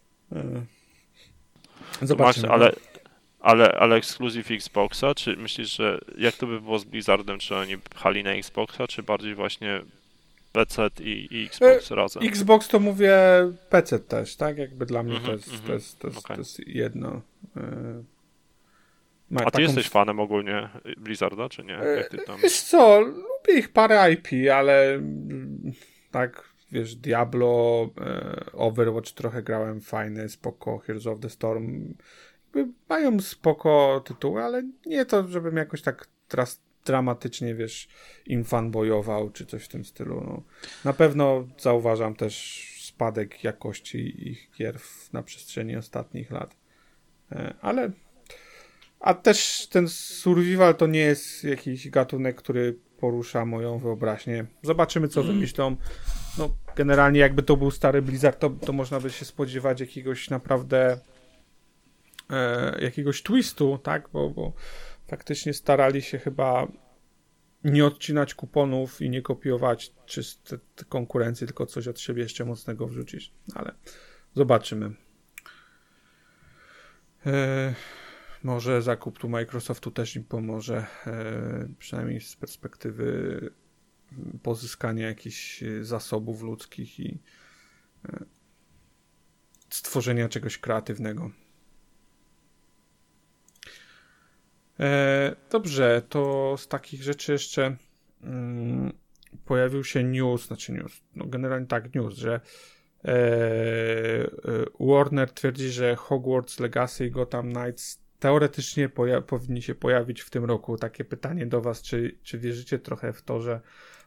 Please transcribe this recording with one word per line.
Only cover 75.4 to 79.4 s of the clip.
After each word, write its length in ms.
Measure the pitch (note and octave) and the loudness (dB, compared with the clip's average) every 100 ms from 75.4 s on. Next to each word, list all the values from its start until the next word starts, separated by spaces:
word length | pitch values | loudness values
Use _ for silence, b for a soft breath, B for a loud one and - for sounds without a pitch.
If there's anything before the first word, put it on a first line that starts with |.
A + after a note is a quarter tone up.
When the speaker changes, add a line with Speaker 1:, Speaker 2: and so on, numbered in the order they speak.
| - b b b b b b b b b b b b b b b b _ D3 | -20 b b b b b b b b b b b b b b b b _ -2
Speaker 1:
E, 480 | C#3 C3+ C3+ C3+ B2 B B B B B B | 0 0 -2 -4 -6 B B B B B B
może 400 | C3 B2 A#2+ B2 | -6 -4 0 0
zakup 360 | A#2 A2+ A#2+ - | 0 -4 -6 -10
tu 100 | A#2+ | -6
Microsoftu 600 | A#2 | -4